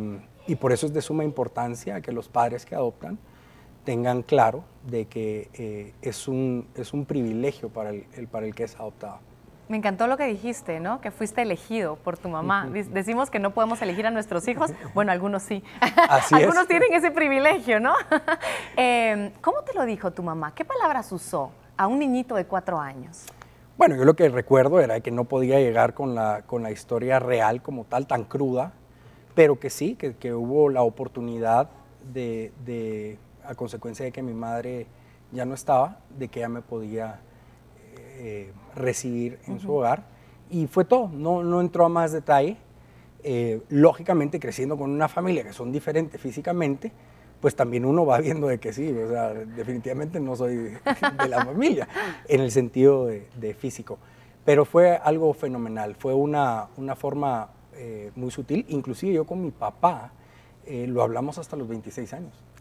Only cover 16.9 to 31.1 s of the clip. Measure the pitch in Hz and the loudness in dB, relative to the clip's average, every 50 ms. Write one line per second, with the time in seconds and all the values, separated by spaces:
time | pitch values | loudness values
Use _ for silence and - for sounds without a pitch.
16.9 | 330 339 311 339 294 330 320 285 269 269 277 302 359 320 226 247 226 214 233 269 | 6 4 4 2 2 2 2 4 4 4 6 4 4 4 2 2 2 4 4 4
17.9 | 349 539 - - 311 302 - 320 330 - - - - - - - - - 254 247 | 2 2 2 2 0 0 2 0 -2 -2 -2 -6 -6 -6 -10 -4 0 2 4 4
18.9 | 240 233 226 220 214 208 202 196 - - - 330 453 587 587 571 466 381 254 233 | 4 4 4 2 0 0 -2 -6 -8 -2 -2 0 0 0 -4 -4 -2 -2 0 0
19.9 | 208 - - 180 - - 175 170 160 160 151 151 - - 320 - 539 494 403 311 | -2 -2 -4 -6 -6 -4 -6 -6 -4 -4 -6 -8 -6 -8 -8 -6 -2 -2 0 0
20.9 | 285 247 208 - 190 170 - - - 151 135 123 - - - - - - 190 208 | 0 -2 -4 -6 -10 -12 -10 -6 -6 -6 -6 -6 -10 -16 -20 -12 -4 -2 0 0
21.9 | 254 285 302 262 247 254 247 - 233 196 175 - 196 185 - 190 175 156 147 135 | 2 0 0 0 0 -2 -2 -2 -4 -4 -4 -4 -6 -6 -4 -4 -4 -4 -6 -8
22.9 | 139 131 127 - - - - - - - - - - - - - - - - - | -10 -14 -16 -18 -18 -20 -20 -20 -20 -20 -20 -20 -20 -20 -20 -20 4 6 6 6
23.9 | 143 131 131 151 160 - 175 143 123 127 117 - 139 131 127 139 170 185 139 117 | 6 8 8 8 8 8 6 6 6 2 4 6 6 6 8 8 6 6 4 4
24.9 | 113 117 - 120 120 123 123 - 135 131 131 127 135 139 135 120 113 117 117 120 | 2 -2 -2 -4 -4 -4 -2 -2 0 0 2 4 6 6 6 6 6 4 4 4
25.9 | - - 139 131 120 113 110 107 107 107 - - 123 120 113 110 107 - - - | 2 -2 -4 -4 -2 0 0 0 0 -2 -4 -6 -6 -6 -4 -6 -8 -8 -6 -4
26.9 | 120 117 120 127 131 131 123 123 123 113 110 107 117 127 - - 139 120 110 - | -4 -2 0 2 2 2 2 2 2 4 4 2 2 0 -4 -8 -10 -10 -8 -4
27.9 | 123 127 139 - 135 120 104 - - 139 139 131 127 127 139 185 - - - - | -4 -4 -2 -2 -2 -4 -2 -4 -4 -2 -2 0 0 -2 -2 -4 -8 -14 -20 -20
28.9 | - - - - - - - - - 170 160 143 139 - - 131 - - 143 196 | -20 -20 -20 -20 -20 -20 -20 0 6 6 8 8 6 2 -2 -8 -6 -4 -4 -4
29.9 | 247 - - 135 117 - - 123 117 117 120 120 139 151 151 143 135 127 123 113 | -4 -4 -6 -8 -8 -6 -6 -6 -4 -4 -4 0 2 4 4 4 4 2 2 2
30.9 | 110 - 123 113 | 0 -2 -8 -10